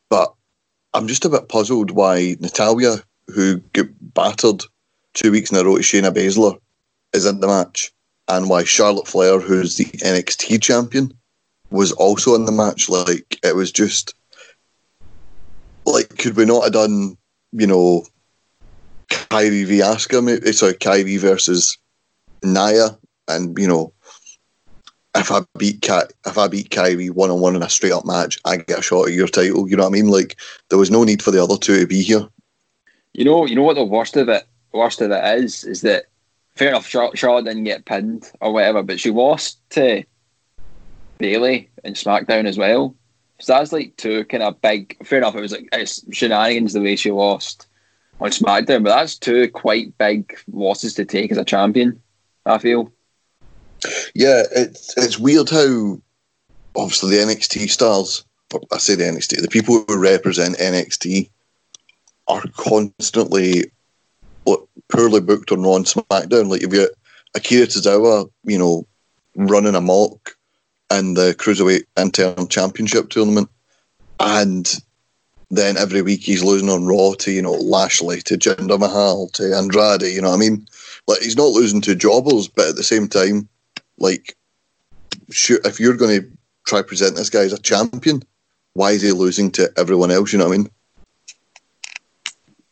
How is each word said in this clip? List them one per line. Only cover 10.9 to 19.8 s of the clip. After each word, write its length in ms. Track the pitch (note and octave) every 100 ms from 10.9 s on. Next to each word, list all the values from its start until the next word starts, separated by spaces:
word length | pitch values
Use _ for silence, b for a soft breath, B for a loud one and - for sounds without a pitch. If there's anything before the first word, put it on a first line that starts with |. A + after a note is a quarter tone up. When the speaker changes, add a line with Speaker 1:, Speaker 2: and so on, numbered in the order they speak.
| C#3 C3+ - _ _ _ _ -
Speaker 1:
was 220 | G2 G2
also 420 | - F#2+ G#2 B2+
in 100 | A#2
the 80 | A2
match. 360 | G#2+ G#2 - -
Like, 500 | F#2 F2 E2+ - -
it 140 | G2 E2+
was 160 | F2+
just, 420 | - G#2 - - - _ b b _ _ _ _ _ - - - - - - - - -
like, 320 | A#2+ A#2+ -
could 180 | A#2+ G#2+
we 80 |
not 200 | A2+ A#2
have 80 | A2
done, 440 | G#2+ G#2+ G#2 G2 F#2 _ _ _
you 140 | A#2 G#2
know, 380 | F#2 F2+ F2 - _ _ _ _ _ - - - - -
Kairi 580 | - - A2 G#2+ G2+ F#2+
v 120 |
Asuka, 440 | G2+